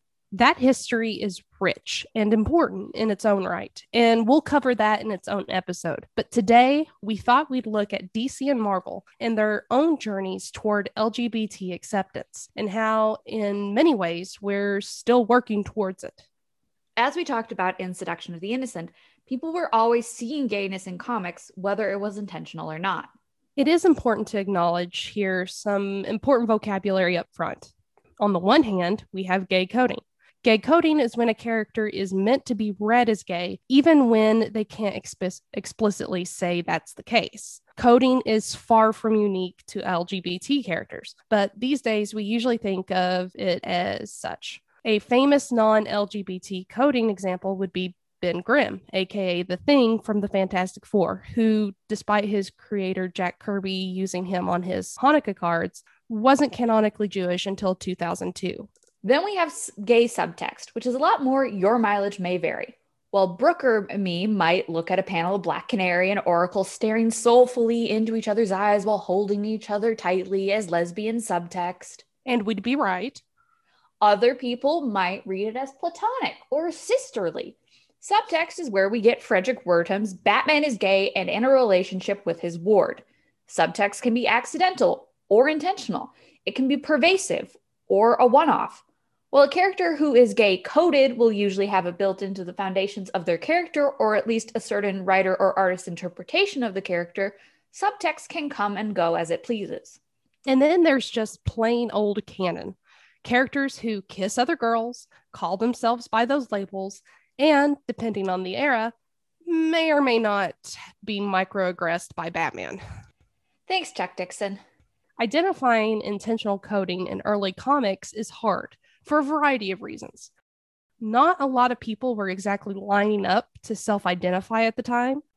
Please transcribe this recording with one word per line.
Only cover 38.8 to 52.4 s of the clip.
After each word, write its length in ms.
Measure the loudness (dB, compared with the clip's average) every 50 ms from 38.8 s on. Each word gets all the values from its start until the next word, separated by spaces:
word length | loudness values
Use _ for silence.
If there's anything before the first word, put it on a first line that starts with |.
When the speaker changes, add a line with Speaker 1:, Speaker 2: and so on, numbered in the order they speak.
| 6 4 2
Speaker 1:
from 220 | 0 -2 0 2
unique 460 | 2 2 0 0 -2 -4 -6 -8 _ _
to 200 | -12 -12 -8 -4
L 200 | -2 -2 -2 -2
G 160 | -4 -6 -6
B 160 | -6 -6 -8 -8
T 240 | -2 -2 -2 -2
characters, 520 | -2 -4 -6 -6 -6 -10 -16 -16 -16 -18 -20 _ _ _
but 240 | 2 2 2 0 -4
these 280 | -6 -2 -2 -2 -2
days 320 | -2 -2 -2 -2 -2 -4 -6
we 100 | -6 -4
usually 320 | -2 -2 0 0 0 -2
think 340 | 0 -2 -4 -4 -4 -4 -2
of 420 | 0 0 0 0 0 -2 -4 -6 -8
it 280 | -4 -2 -2 -2 -2 -4
as 500 | -4 -2 -2 -2 -2 -4 -6 -8 -12 -14
such. 480 | -12 -10 -10 -10 -10 -14 -16 -16 -16 _ _ _ _ -2
A 120 | -2 0 0
famous 540 | 0 2 2 4 6 6 4 2 2 0
non-L 540 | 0 2 4 6 4 4 2 0 -2 -4 -4
G 160 | -4 -6 -10
B 160 | -8 -8 -10 -10
T 280 | -8 -8 -10 -10 -10 _
coding 400 | -2 2 2 2 4 2 0 0
example 480 | -2 -2 -4 -4 -4 -4 -4 -6 -4 -4
would 160 | -6 -4 -4
be 200 | -6 -6 -6 -8 _ _ _ _ _
Ben 180 | -4 -2 -2 -4
Grimm, 400 | -2 0 2 2 2 0 -4 -10 -14 -4 -4
A 100 | -4 -4
K 360 | -2 -4 -4 -2 -2 -2 -2
A 20 |
the 160 | -2 -4 -6 -2
Thing 400 | 2 4 6 6 6 4 2 0
from 240 | -2 -2 -2 -2
the 60 | -2 0
Fantastic 580 | 0 0 0 0 0 -2 -2 -2 -6 -14 -10
Four, 360 | -2 0 2 2 2 0 -6 -10 -6 -2
who, 400 | 2 2 4 4 2 0 -2 -6 _ _
despite 380 | _ -8 -8 -2 0 0 0 0
his 240 | 0 -2 -2